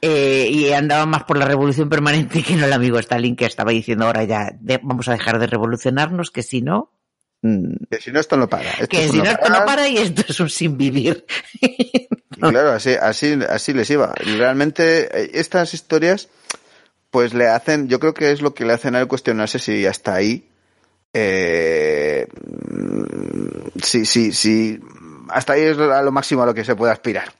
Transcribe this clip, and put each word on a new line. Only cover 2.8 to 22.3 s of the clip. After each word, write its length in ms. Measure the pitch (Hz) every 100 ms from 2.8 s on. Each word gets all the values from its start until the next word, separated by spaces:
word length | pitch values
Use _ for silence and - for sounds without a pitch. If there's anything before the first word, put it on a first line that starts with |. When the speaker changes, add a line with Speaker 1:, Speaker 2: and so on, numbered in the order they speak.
| 123 117
Speaker 1:
Stalin, 380 | 110 120 120 120
que 100 | 117
estaba 240 | - 107
diciendo, 360 | 117 113 110 113
"Ahora 180 | 113
ya 260 | 110 110 104 -
de-, 200 | 110 127
vamos 240 | 139 127 120
a 40 |
dejar 260 | 117 113 113
de 80 | 117
revolucionarnos, 840 | 113 113 117 127 131 156 175 170
que 100 | -
si 200 | 117 131
no, 300 | 127 190 302 _ _ _ _ _
mm, 320 | 113 104 90 - -
Speaker 2:
Que 100 | 113
si 120 | -
no, 80 | 135
esto 160 | 156 143
no 120 | 120
para. 220 | - -
Esto 160 | - 120
Speaker 1:
que 160 | 180
Speaker 2:
es 60 | 156
Speaker 1:
si 80 | 110
Speaker 2:
un 60 |
Speaker 1:
no, 0 |
Speaker 2:
no 60 | -
Speaker 1:
esto 180 | 226 -
no 60 |
Speaker 2:
parar. 120 | 185 208
Speaker 1:
para 220 | 285 285
y 100 | 240
esto 240 | 208 165 -
es 120 | -
un 80 | 160
sin 260 | - 165 139
vivir". 460 | 139 135 131 175 - - - -
<laughs> 480 | 254 254 240 262 254 - _ -
Speaker 2:
Y 40 |
claro, 280 | 165 117 147
así, 240 | 113 131
así, 420 | 127 107 110 147 147 117
así 220 | 110 -
les 160 | 135 107
iba. 240 | 143 123 -
Y 100 | - 107
realmente, 720 | 123 135 147 147 165 165 139 -
eh, 60 | 101
estas 400 | - 160 185 165
historias, 540 | 165 - 160 165 196 - _ _ - _ _ _ _ _
pues 240 | 127 120
le 140 | 120 120
hacen, 400 | 117 - 151 139
yo 100 | 127
creo 140 | 156
que 160 | 156 151
es 100 | 143
lo 140 | 147
que 100 | 143
le 80 | 113
hacen 220 | 117 139
a 60 | 123
él 80 | 127
cuestionarse 500 | 131 - 110 107 123
si 260 | - 107
hasta 300 | 98 101 -
ahí, 340 | 95 104 120 - _ _ _ _ _ _
eh, 1120 | - 107 95 87 85 82 80 76 76 73 73 57